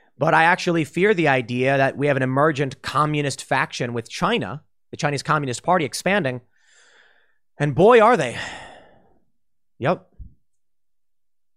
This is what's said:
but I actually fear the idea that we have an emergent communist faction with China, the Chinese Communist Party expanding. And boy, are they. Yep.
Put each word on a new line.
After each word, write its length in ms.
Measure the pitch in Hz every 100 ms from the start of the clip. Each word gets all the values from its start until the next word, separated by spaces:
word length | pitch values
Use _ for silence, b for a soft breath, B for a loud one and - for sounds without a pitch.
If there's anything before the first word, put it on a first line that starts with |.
| _ _
but 160 | 147
I 100 | 160
actually 400 | 160 180 - 170
fear 300 | 147 - 202
the 140 | 185 156
idea 500 | 131 117 123 127 139
that 180 | 135 -
we 120 | 143
have 100 | 135
an 40 |
emergent 600 | 131 131 156 135 139 -
communist 600 | - 135 151 151 143 -
faction 520 | - 135 160 - 127
with 160 | 120 113
China, 520 | - 180 233 104 139 - _ _
the 80 | -
Chinese 240 | 151 143
Communist 400 | - 151 139 120
Party 240 | - 180 139
expanding. 560 | - 180 202 135 123 - b b b b b b b b b _ _
And 160 | 147
boy, 280 | 131 202 247
are 160 | 214 233
they. 180 | 127 - B B B B B B B B _ _ _ _ _ _
Yep. 280 | 123 185 - _ - - _ _ _ _ _ _ _ _ _ _ _